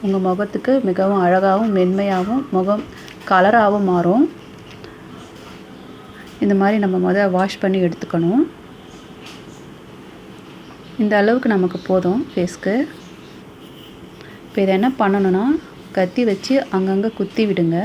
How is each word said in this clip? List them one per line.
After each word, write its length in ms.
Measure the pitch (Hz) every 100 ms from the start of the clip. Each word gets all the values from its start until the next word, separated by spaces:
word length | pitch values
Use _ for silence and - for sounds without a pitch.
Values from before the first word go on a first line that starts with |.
உங்க 140 | 208 190
முகத்துக்கு 640 | 185 185 202 202 - 262 190
மிகவும் 360 | 185 190 202
அழகாவும் 500 | 175 185 196 190 226 196
மென்மையாகவும் 680 | 180 190 202 190 190 254 262 185
முகம் 260 | 185 208 - - - - -
கலராகவும் 560 | 190 190 233 208 208 196
மாறும். 340 | 180 170 208 339 - - - - - - - - - - - - - - - - - - - - -
இந்த 100 | 208
மாதிரி 240 | 202 196 214
நம்ம 280 | 196 185 180
முத 140 | 185 202 180
வாஷ் 220 | 190 -
பண்ணி 160 | 196 190 175
எடுத்துக்கணும். 560 | 160 - 170 170 226 320 - - - - - - - - - - - - - - - - - - - - - - - - -
இந்த 180 | 214 208
அளவுக்கு 260 | 202 247 254 202
நமக்கு 240 | 180 180 -
போதும் 360 | 185 180 208 320
ஃபேஸ்க்கு. 440 | - 175 - - 214 302 - - - - - - - - - - - - - - - -
இப்ப 140 | -
இதை 100 | 196 190
என்ன 120 | 240 262
பண்ணணும்னா, 420 | 202 202 190 185 233 311 - - - -
கத்தி 260 | 185 214 240
வச்சு 360 | 196 - 269 269 190
அங்கங்க 340 | 190 190 220 226
குத்தி 260 | 202 - 214
விடுங்க. 280 | 185 170 165